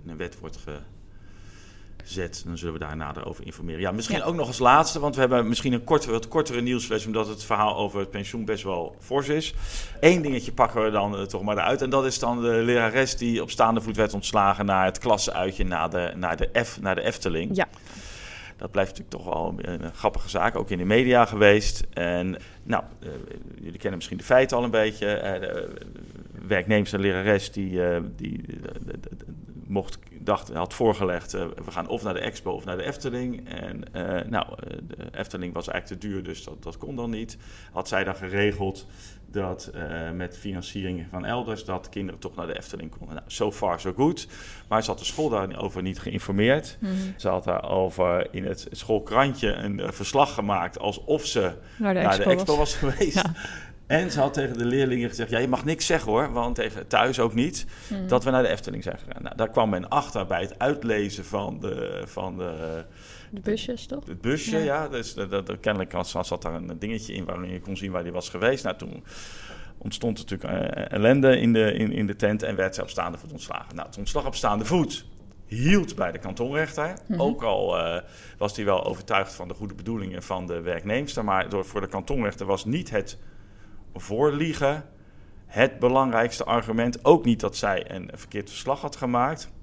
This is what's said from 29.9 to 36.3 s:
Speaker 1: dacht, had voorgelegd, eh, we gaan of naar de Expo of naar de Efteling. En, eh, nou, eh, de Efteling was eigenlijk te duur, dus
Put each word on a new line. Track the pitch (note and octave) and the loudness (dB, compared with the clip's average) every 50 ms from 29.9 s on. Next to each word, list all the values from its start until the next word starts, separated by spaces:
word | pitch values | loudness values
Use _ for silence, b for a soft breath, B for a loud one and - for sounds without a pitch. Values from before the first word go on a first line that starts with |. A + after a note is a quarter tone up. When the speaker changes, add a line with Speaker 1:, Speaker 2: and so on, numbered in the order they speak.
| - - - - - - | -10 -12 -14 -18 -16 -6
Speaker 1:
dacht, | E2+ F2+ G2+ - - - | 0 0 0 0 0 -6
had | - D#2+ F2 - - | -4 -4 -4 -4 0
voorgelegd, | - B2 A2+ G2+ - G2 F2+ F2+ F2 F2 - - | 4 4 4 4 4 0 0 0 -2 -4 -6 -6
eh, | F#2+ F2 E2+ - - F2 | -6 -6 -6 -8 -10 -12
we | - | -8
gaan | - F2+ F2+ - | -6 -6 -4 -4
of | - A2+ | -4 -4
naar | G#2 G#2 F2+ | -2 -4 -4
de | - | -2
Expo | - A2+ - - - F#2+ | -4 -4 -6 -4 -4 -4
of | E2+ E2+ - | -4 -4 -4
naar | F#2+ F2+ | -6 -6
de | F#2 E2+ | -4 -4
Efteling. | C3 C#3+ - - C3 A#2+ B2 B2+ B2+ A#2+ - - - | -6 -6 -6 -6 -6 -4 -4 -4 -4 -6 -8 -10 -12
En, | E2 F2 F2+ F#2+ F#2+ - - - | -12 -10 -8 -8 -8 -10 -12 -10
eh, | - F#2 F2+ F2+ F2+ F2+ - A2 | -8 -6 -4 -2 -2 -4 -2 -2
nou, | A#2 G#2 - - | -2 -2 -2 -4
eh, | - - - - - - - - | -8 -12 -10 -10 -10 -10 -10 -12
de | - - - - - - | -12 -10 -12 -10 -8 -8
Efteling | - - - F#2 F2+ F2 E2+ | -10 -8 -6 -8 -8 -6 -6
was | E2+ E2+ - | -8 -6 -4
eigenlijk | E2+ F2+ - - G2 F#2 | -6 -6 -6 -6 -12 -8
te | G#2 G#2 | -8 -6
duur, | G2 F#2+ | -6 -6
dus | F2+ F2+ | -6 -8